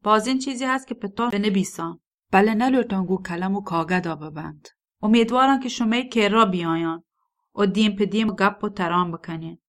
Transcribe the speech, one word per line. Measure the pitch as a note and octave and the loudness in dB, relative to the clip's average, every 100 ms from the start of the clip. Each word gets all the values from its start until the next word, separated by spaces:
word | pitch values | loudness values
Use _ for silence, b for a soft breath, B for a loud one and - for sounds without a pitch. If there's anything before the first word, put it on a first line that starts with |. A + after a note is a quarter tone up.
باز | G#3 G#3+ G#3+ | 2 2 2
این | C4 | -2
چیزی | C4 B3 C4 | -4 -4 -2
هست | C4 - | -2 -4
که | A#3 | -10
پتا | G3+ G3 A#3 | -8 -4 -2
بنویسان. | G#3 G#3 G3 F3+ - E3 E3+ _ _ _ | 0 0 0 -2 -6 -10 -10 _ _ _
بله | F#3+ G#3 | 4 4
نلوتان | G#3+ B3+ C4 A#3 G3 F3+ | 2 2 2 0 -2 -2
گو | F#3 | -2
کلم | F#3 E3+ F#3 G3 | -4 -6 -4 -4
و | |
کاغدا | G3+ E3 D#3+ F3+ F3 D#3 | -2 -2 0 0 -2 -6
ببند. | D#3 D3+ D#3 D3+ - _ _ _ | -8 -12 -12 -14 -20 _ _ _
امیدوارم | G#3 A#3 A3+ B3 C4+ C4+ | 4 4 4 4 4 2
که | B3+ | 0
شما | - A3+ A#3 | -4 0 0
که | B3+ A#3+ G#3 | 0 0 4
را | A3 G#3+ | 4 4
بیایان | F#3 E3+ E3 E3 E3 _ _ _ _ _ - | 2 -2 -2 -2 -6 _ _ _ _ _ -2
و | G3+ | 0
دیم | F#3 A3 G3 | 2 0 2
په | G3+ | -2
دیم | G#3 A3 | 0 -2
گپ | F#3 G3 G3+ | 2 0 0
و | G#3+ | -8
ترام | G3+ F3 F3 F3 | -4 -2 0 -2
بکنین | E3 - E3 E3 E3+ | -6 -10 -10 -10 -14